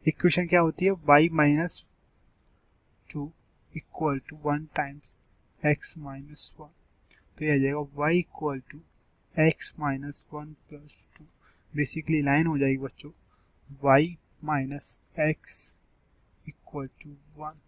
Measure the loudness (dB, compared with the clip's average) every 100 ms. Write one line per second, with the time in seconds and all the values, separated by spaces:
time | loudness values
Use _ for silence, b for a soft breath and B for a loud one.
0 | 0 2 2 2 2 4 4 2 0 0
1 | 6 6 6 4 4 4 0 -6 -18 _
2 | _ _ _ _ _ _ _ _ _ _
3 | _ -10 -10 -12 _ _ _ -16 -16 -4
4 | -2 -2 -6 -8 -4 -4 -4 -4 -4 -6
5 | _ _ _ _ _ _ 0 0 -2 -14
6 | -12 -12 -14 -14 -14 -14 -20 _ _ _
7 | _ b b -6 0 2 2 0 -6 -2
8 | 2 2 0 -6 -4 -4 -10 -20 -20 _
9 | _ _ _ 2 2 2 -8 -6 -4 -4
10 | -6 -12 _ -14 -14 -18 _ -20 -18 -20
11 | -20 -20 -20 _ b b b -4 -2 -4
12 | -2 0 2 2 2 2 2 0 -4 _
13 | -18 -18 _ _ _ _ _ -4 4 6
14 | 6 -2 _ _ -4 -2 -2 -8 -12 -20
15 | _ -2 0 0 -6 -12 -12 -18 _ _
16 | _ _ _ _ -20 -20 -14 -10 -10 _
17 | -20 -20 _ -14 -14 -14